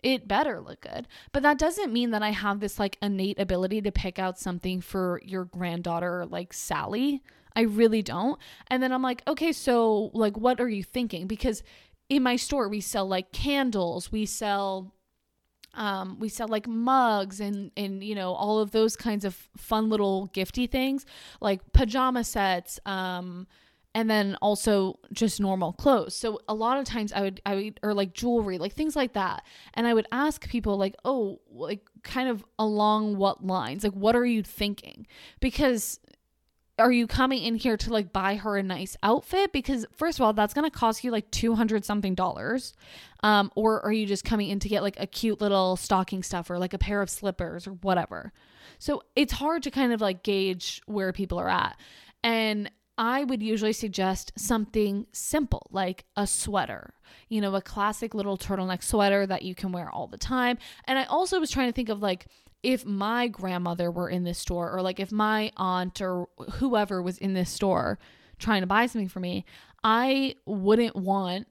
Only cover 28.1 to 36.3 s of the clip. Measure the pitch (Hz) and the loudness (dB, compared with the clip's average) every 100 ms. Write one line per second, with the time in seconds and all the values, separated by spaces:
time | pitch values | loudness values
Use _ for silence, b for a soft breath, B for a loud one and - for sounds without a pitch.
28.1 | - 240 240 208 185 185 - 311 302 254 | -2 0 2 0 -2 -6 -2 -2 0 -2
29.1 | - 190 - - B B - 233 226 220 | 0 -2 -4 -10 B B -2 4 4 2
30.1 | 240 294 294 - 240 214 196 190 - - | 0 0 0 -4 -2 0 0 0 -2 -2
31.1 | 269 208 196 _ 113 151 208 _ - - | 0 -2 -4 _ -10 -8 -8 _ -20 -8
32.1 | 254 262 226 - - 220 208 214 214 214 | -2 -2 -2 -6 -2 0 4 4 4 2
33.1 | 202 196 - 185 185 117 143 208 196 202 | 2 2 0 -2 -2 -2 -2 -2 0 4
34.1 | 240 247 226 196 - 208 202 - - - | 4 4 0 -2 -4 -4 -4 -12 -20 -20
35.1 | B B B 269 - 285 233 - - _ | B B B -2 4 4 4 -2 -8 _
36.1 | _ _ | _ _